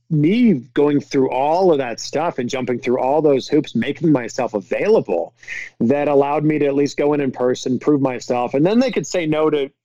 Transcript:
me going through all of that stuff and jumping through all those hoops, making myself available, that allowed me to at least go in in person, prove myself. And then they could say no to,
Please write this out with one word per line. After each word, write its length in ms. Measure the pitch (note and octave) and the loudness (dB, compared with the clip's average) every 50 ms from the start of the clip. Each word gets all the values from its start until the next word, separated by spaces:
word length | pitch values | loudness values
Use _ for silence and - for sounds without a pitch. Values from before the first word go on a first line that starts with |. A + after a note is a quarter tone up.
| _ - | _ -4
me 460 | D#3+ D3 D3 E3 G#3+ B3 B3 A3+ E3 B2 A#2 - - | 0 2 2 2 4 4 4 4 4 2 -2 -4 -2
going 260 | D3 C#3+ D3 D3 C#3 | 0 2 2 2 0
through 320 | - - - C#3 C3 C3 | -2 -2 0 0 0 0
all 400 | B2 B2+ C#3 D3+ E3 F#3 F#3+ F3+ | 0 0 0 0 2 2 4 4
of 60 | D#3 | 4
that 240 | C3+ C3 A#2 A2 - | 2 0 -4 -8 -10
stuff 360 | - - - C#3 E3 E3+ - | -8 -6 -4 -4 -4 -4 -4
and 120 | - B2 B2 | -4 -6 -6
jumping 300 | C3 C3 B2+ B2 B2 A#2+ | -4 -4 -4 -4 -4 -4
through 200 | - B2 B2 - | -2 -2 0 0
all 220 | B2+ C3 C#3+ D#3+ | 0 0 2 2
those 260 | D3+ D3+ C#3 B2 - | 4 4 2 2 0
hoops, 260 | - C#3+ D#3 - - - | 0 0 0 0 0 -2
making 380 | A#2 A#2 C#3 C#3 - D#3+ D#3+ | -4 -2 -4 -4 -2 2 2
myself 420 | C#3+ B2+ A#2 G#2+ - - B2 A2 G#2+ | 2 2 0 -4 -6 -4 -4 -2 -4
available, 800 | G2+ F#2 - A2+ A2 E3 G3+ A3 F#3 C3 - F2+ E2+ E2 - - _ - - - - - - _ - | -6 -4 -4 -4 -2 2 2 2 2 2 0 -2 -4 -4 -6 -12 _ -16 -14 -12 -12 -14 -12 _ -2
that 300 | A#2 A2+ C#3+ C#3+ D3 D3 | 0 0 2 2 2 2
allowed 340 | C#3+ C#3 C#3 C#3+ D3 D#3 D3+ | 2 2 2 2 0 0 0
me 160 | D#3 D3+ D3 | 0 0 0
to 60 | D3 | 0
at 100 | C#3 C#3 | 0 0
least 220 | C#3+ C#3+ C3 - | 0 0 -2 -2
go 160 | - D3 D3 D3+ | -2 0 0 0
in 80 | C#3+ | 0
in 100 | C#3 C3 | -2 -2
person, 480 | A#2+ - B2 B2+ B2 - - C3 B2+ A#2 | -2 -2 -2 -2 -2 -2 -4 -4 -4 -2
prove 220 | - D3 D3+ C#3 | 0 2 2 2
myself. 520 | C3+ C3 B2 A2+ - - B2 B2 B2 A#2 - | 0 -2 -4 -4 -4 -4 -2 -2 -2 -2 0
And 120 | C#3 D#3 | 0 2
then 140 | F#3 A3 A#3+ | 2 2 2
they 120 | C4+ B3 | 0 0
could 160 | - G#3+ D#3 | -2 -4 -4
say 180 | - - F3+ D#3+ | -4 -4 -2 -2
no 240 | D#3 D#3 D3+ D#3 D#3 | -2 0 0 0 0
to, 220 | D3+ D3 C3+ C3+ _ _ | 0 0 -2 -4 _ _